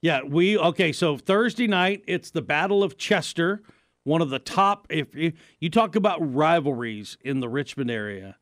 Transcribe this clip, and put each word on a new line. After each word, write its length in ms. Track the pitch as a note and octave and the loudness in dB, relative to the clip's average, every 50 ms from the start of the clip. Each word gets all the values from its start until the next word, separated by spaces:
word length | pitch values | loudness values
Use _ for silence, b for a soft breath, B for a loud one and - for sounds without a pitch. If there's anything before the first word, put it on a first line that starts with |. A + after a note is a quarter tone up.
Yeah, 180 | - E3 D#3 C3 | 2 2 0 0
we, 360 | C3+ C#3+ C#3+ D#3+ F3 F#3+ G#3+ G3+ | -2 -2 0 2 2 4 2 2
okay, 340 | D#3+ E3+ E3+ - F#3+ D#3+ | 2 0 2 2 0 0
so 240 | C#3+ - F3+ E3 D3 | 0 0 0 0 0
Thursday 500 | B2 - - F#3+ G3+ A#3 A#3+ - - B3 | -2 0 0 2 2 2 0 0 0 0
night, 380 | A3 G3+ F3+ F3+ F#3+ G3+ F#3+ - | 0 2 2 2 2 0 -2 -4
it's 240 | - F3+ F3+ - - | -6 -6 -6 -6 -4
the 120 | _ E3 | _ -6
Battle 420 | B2 - D3 D3+ E3+ G3 G3+ G3+ G3+ | -2 0 0 0 0 2 2 2 2
of 140 | F#3 - _ | 0 -2 _
Chester, 640 | - - G#3+ F#3 D3+ - - - E3 F3 G3+ G#3+ b b b b b b b b _ | -2 0 0 0 0 -4 -2 -2 0 0 0 -4 b b b b b b b b _
one 180 | C#3 D3+ E3 | -2 0 0
of 80 | E3+ C#3 | 0 0
the 80 | C3+ C3 | -2 -6
top, 480 | _ - - - G3 G3 G#3 G3+ _ _ | _ -4 2 2 4 4 2 0 _ _
if, 260 | - D#3 C#3 - - | -6 -6 -6 -6 -6
if 180 | C#3 D#3+ E3 D#3+ b b b b b | -2 -2 -2 -2 b b b b b
you 100 | D3+ E3+ | -6 0
talk 260 | D3+ A3+ A3 G3+ D3+ | 2 2 2 4 2
about 220 | G#3+ F#3+ G#3 F3+ D#3+ | 2 2 2 0 0
rivalries 1000 | E3+ C#3+ B2 C3+ D3+ D#3+ E3+ E3+ C#3+ C#3+ C3+ A#2 A#2+ A#2 A2 G#2 G#2 - - _ | -2 -2 0 2 4 4 4 4 2 0 -2 -2 -4 -6 -8 -10 -12 -14 -16 _
in 180 | _ C3 C#3 C3+ | _ -4 -4 -4
the 80 | B2 A#2 | -4 -4
Richmond 420 | A#2+ C#3 C#3+ C#3+ - - C3+ A#2+ | -4 -6 -6 -6 -6 -6 -4 -4
area 460 | A#2 A2 G#2 G#2 G2+ F#2+ F#2+ G2 F#2+ _ | -4 -4 -4 -6 -8 -10 -12 -16 -18 _